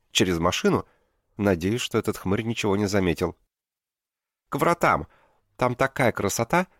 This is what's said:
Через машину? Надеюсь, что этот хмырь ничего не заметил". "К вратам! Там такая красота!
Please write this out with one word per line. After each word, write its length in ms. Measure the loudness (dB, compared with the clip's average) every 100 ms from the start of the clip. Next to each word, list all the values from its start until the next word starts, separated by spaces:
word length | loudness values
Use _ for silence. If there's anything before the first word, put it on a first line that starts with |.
| _
Через 280 | 0 0 2
машину? 480 | 0 0 0 0 -4 _ _ _ _ -2
Надеюсь, 440 | 0 0 0 -4
что 180 | -2 -4
этот 180 | -4 -6
хмырь 260 | -4 -2
ничего 340 | -2 -4 0 0
не 100 | 0
заметил". 500 | 0 0 0 -4 -6 _ _ _ _ _ _ _ _ _ _ _
"К 80 | -2
вратам! 500 | 0 2 2 2 -2 _ _ _ _ _
Там 180 | -2
такая 380 | 0 -2 2 0
красота! 540 | 2 -2 -2 0 0 -2